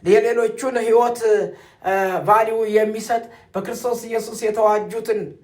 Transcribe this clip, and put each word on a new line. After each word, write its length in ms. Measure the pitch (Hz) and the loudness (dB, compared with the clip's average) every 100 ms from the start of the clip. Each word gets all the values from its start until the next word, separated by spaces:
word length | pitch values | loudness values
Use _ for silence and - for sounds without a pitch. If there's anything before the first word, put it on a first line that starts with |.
የሌሎቹን 720 | 175 233 226 233 226 220 262 240 | 6 4 4 0 0 -2 -4 -2
ሕይወት፣ 420 | 233 226 240 240 226 208 175 - - _ | 2 4 4 0 2 2 0 -8 -20 _
እ፣ 80 | - 190 190 185 | -2 0 0 -2
ቫሊዩ 340 | 147 214 226 226 220 | 2 2 4 0 0
የሚሰጥ፣ 520 | 208 214 220 - 233 233 - _ | 2 2 -2 -4 -4 -4 -20 _
በክርስቶስ 500 | 190 233 233 247 233 | -8 -8 -6 -6 -6
ኢየሱስ 360 | 226 226 214 - | -4 -6 -6 -6
የተዋጁትን 800 | 220 214 214 208 190 220 220 214 170 - | -4 2 2 2 -2 -8 -4 -4 -4 -12